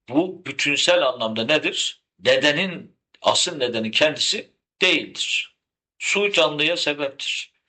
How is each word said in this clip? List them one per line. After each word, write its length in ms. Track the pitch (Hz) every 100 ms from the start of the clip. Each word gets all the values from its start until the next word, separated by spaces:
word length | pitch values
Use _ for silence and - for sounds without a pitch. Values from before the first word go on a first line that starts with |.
| -
bu 340 | 135 190 - 135
bütünsel 640 | 135 147 139 - 180 135
anlamda 360 | 127 113 113
nedir? 580 | 127 156 - - - - _ _
Nedenin, 800 | 95 131 147 147 190 - - _ _ _
asıl 340 | 202 - - 156
nedeni 340 | 123 113 110
kendisi 640 | - 151 147 - - - _ _ -
değildir. 720 | 185 156 104 - - - - _ _ _ _ _
Su 340 | - 196 202
canlıya 440 | 190 156 147 156 170
sebeptir. 760 | 151 143 139 - - - - _